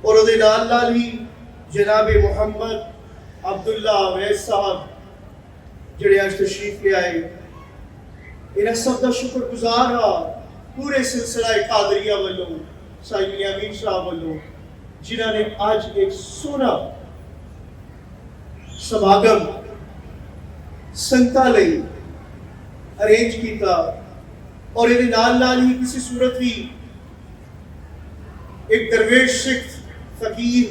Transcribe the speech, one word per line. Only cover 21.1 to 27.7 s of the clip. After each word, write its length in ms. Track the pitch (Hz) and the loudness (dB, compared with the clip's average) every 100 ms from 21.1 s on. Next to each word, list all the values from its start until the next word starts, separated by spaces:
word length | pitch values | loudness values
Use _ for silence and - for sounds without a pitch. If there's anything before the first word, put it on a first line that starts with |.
| 254 240 262 262 | 4 4 6 6
لئی 220 | 440 349 202 - - - - - - - - - - - - | 6 4 2 -4 -12 -16 -16 -18 -18 -18 -18 -20 -18 -18 -2
ارینج 340 | 208 220 233 - | 6 6 6 -2
کیتا 340 | 226 214 196 170 - - - - - - - - - | -6 -2 2 2 0 -4 -14 -18 -20 -18 -18 -18 -8
اور 160 | 226 240 | 2 4
اے 60 | |
دے 140 | 240 247 | 4 4
نال 220 | 226 233 247 | 4 4 4
نال 180 | 254 254 | 2 4
ہی 120 | 254 254 | 2 2
کسی 180 | 254 262 | -2 -6
صورت 340 | 247 247 254 254 | -8 -2 -2 0
بھی 160 | 247 220 254 - - - - - - - - - - | -4 -4 -10 -14 -18 -18 -20 -20 -20 -20 -20 -20 -20